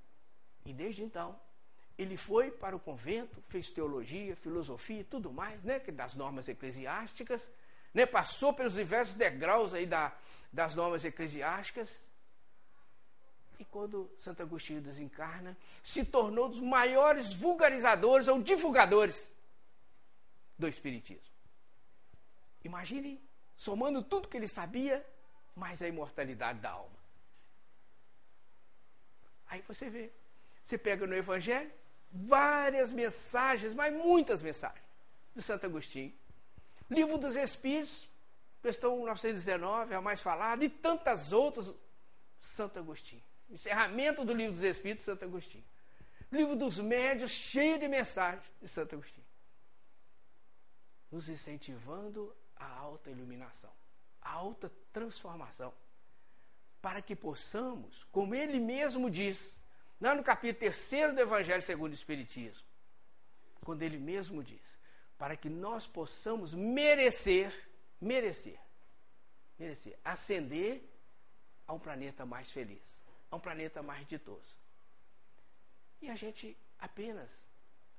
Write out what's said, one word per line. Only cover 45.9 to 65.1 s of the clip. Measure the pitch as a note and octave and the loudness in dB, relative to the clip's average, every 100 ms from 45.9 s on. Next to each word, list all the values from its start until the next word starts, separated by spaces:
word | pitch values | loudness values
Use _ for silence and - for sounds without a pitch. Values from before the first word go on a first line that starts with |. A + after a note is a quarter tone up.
| - - - - | -14 -14 -14 0
Livro | C#4 D4+ | 4 6
dos | C4 A#3+ E3+ | 4 2 2
Médios, | G#3+ B3 C4 C4 A#3+ | 4 4 4 4 0
cheio | - - C4 D4+ D#4+ | -4 0 4 6 6
de | C#4+ | 4
mensagens | C4+ A#3 - F3+ F#3+ - - | 2 2 2 2 0 -8 -12
de | F#3 | -8
Santo | - D#3 | -4 -4
Agostinho. | D3+ - - - - - - - - - - - - - - - - - - - - - | -6 -10 -12 -14 -14 -14 -14 -14 -14 -14 -14 -14 -14 -14 -14 -14 -14 -14 -12 -12 -12 -10
Nos | E3 D#3+ | -8 -6
incentivando | D#3 - D3 C#3+ B2 A#2+ F3 G#3 G#3 G#3 - - - | -8 -8 -8 -8 -8 -8 -6 -6 -6 -8 -10 -12 -12
à | C3+ B2+ | -10 -8
alta | D3 D3+ C#3+ | -8 -8 -10
iluminação, | B2+ B2+ B2 B2 - G2+ - - - - - | -10 -8 -10 -10 -12 -12 -14 -14 -14 -14 -10
à | - | -8
alta | E3 G3 A#3 F3+ - - | -4 -6 -6 -8 -10 -10
transformação, | G#3+ A3+ - F3+ E3 B2+ - B2+ - - - - - - - - - - - | -6 -6 -8 -10 -10 -10 -8 -8 -10 -14 -14 -14 -14 -14 -14 -14 -14 -14 -6
para | F#3+ G3 | -4 -4
que | F#3+ G3 | -4 -4
possamos, | - D3 - G#3 B3+ A#3 - - - | -4 -4 -4 -2 -2 -4 -8 -12 -2
como | F#3+ G3 B3 | 2 2 2
ele | D4+ C4+ | 2 2
mesmo | A3+ C4 D4 B3+ B3+ | 2 2 2 4 2
diz, | E3+ G3+ F#3+ - - - - - - | 2 0 0 -6 -10 -12 -12 -12 0
lá | D3+ | 4
no | F#3 | 4
capítulo | - - A#3 A#3 | 4 4 2 0
terceiro | G#3 - - C#4 D4+ | 0 0 0 4 6
do | C4+ | 6
Evangelho | A3+ G#3+ F3 F3+ | 4 4 4 2
segundo | - D#3+ D#3 | 0 -2 -2
o | |
Espiritismo, | D3 - D3 A#2+ B2+ A2+ - - - - - - - - - - - | -4 -4 -6 -6 -8 -10 -12 -14 -14 -14 -14 -14 -14 -14 -14 -14 -10
quando | - D#3+ | -6 -4
ele | D#3+ D3+ | -2 -4
mesmo | C#3+ G3 F3+ D#3+ | -4 -4 -4 -6
diz, | B2 - - - - - - | -8 -10 -14 -14 -14 -14 -14